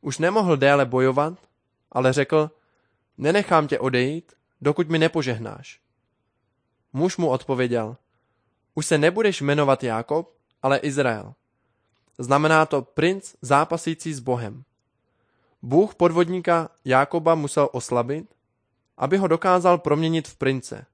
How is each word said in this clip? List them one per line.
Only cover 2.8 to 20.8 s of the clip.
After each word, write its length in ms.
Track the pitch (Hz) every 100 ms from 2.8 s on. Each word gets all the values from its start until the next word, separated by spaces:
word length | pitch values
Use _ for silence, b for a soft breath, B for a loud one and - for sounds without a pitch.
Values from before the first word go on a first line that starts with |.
| _ _ _ -
„Nenechám 500 | 135 196 202 165 147
tě 120 | 151
odejít, 540 | 131 127 127 160 - _ _ _
dokud 280 | 139 147 160
mi 100 | 165
nepožehnáš.“ 800 | 165 165 131 110 110 101 135 - _ _ _ _ _ _ _ _ _ _ _
Muž 240 | 131 180 -
mu 120 | 165
odpověděl: 680 | 127 - 127 123 117 110 127 _ _ _ _ _ _ _ -
„Už 100 | 151
se 120 | 156
nebudeš 440 | 151 190 214 185
jmenovat 420 | 143 143 143 131
Jákob, 500 | 127 110 117 151 165 _ _ _
ale 140 | 135 139
Izrael.“ 560 | 151 135 131 110 101 - _ _ _ _ _ _ _ _
Znamená 480 | 123 139 156 160 156
to 160 | 143
princ 540 | 131 - 160 196 - _
zápasící 720 | 123 139 156 170 - 160 160
s 60 | 143
Bohem. 440 | 123 123 113 123 131 _ _ _ _ _ _ _ _ _
Bůh 340 | 123 143 208 -
podvodníka 760 | 175 165 170 180 175 170 160 _ -
Jákoba 500 | 131 139 170 160 165
musel 340 | 143 - 143
oslabit, 640 | 127 - 123 120 147 208 _ _ _ _ _ _ _
aby 200 | 139 190
ho 100 | 190
dokázal 500 | 165 190 180 180 175
proměnit 500 | 160 147 160 160 -
v 80 | -
prince. 500 | 127 135 - 107